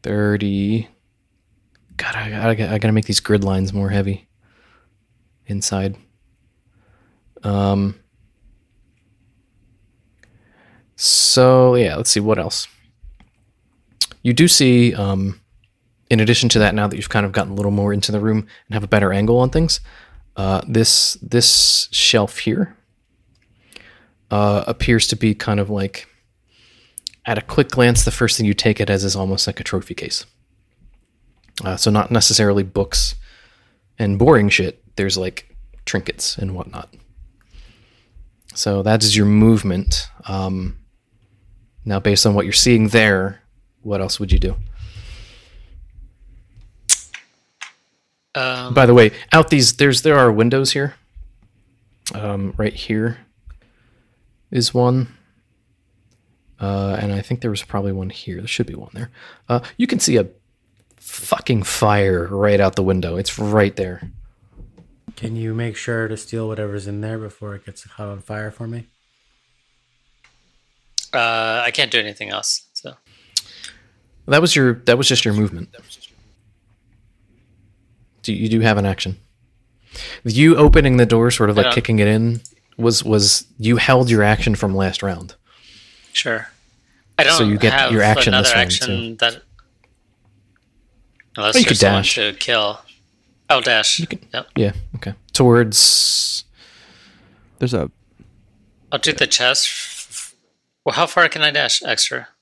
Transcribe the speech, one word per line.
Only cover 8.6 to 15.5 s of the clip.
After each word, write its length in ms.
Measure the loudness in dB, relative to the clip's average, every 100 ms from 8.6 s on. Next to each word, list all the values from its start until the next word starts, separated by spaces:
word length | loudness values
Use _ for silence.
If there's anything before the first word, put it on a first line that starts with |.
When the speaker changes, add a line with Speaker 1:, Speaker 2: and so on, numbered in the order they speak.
| _ _ _ _ _ _ _ _ _ _ _ _ _ _ _ _ _ _ _ _ _ _ _ -4
Speaker 1:
so 760 | 0 2 2 4 6 6 6 4
yeah, 180 | 2
let's 160 | 0 -2
see 100 | 0
what 180 | 0 -2
else. 280 | -2 -8 -10 _ _ _ -20 -20 _ _ _ _ _ _ _ _ -12 -6
You 100 | -2
do 140 | 2 4
see, 440 | 4 4 4 4
um, 460 | 0 -2 -2 -4 -8 _